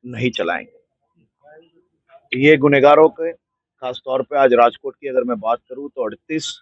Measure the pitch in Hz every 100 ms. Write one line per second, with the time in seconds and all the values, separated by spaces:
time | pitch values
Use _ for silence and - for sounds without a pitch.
0 | 123 120 123 110 85 87 - _ _ _
1 | _ _ _ _ 143 156 165 _ _ _
2 | _ - _ 127 143 151 143 139 143 147
3 | 156 - 165 165 _ _ _ _ 127 123
4 | 131 131 127 147 135 120 120 117 139 -
5 | 139 127 123 117 110 120 _ 131 143 135
6 | 156 - _ 160 - -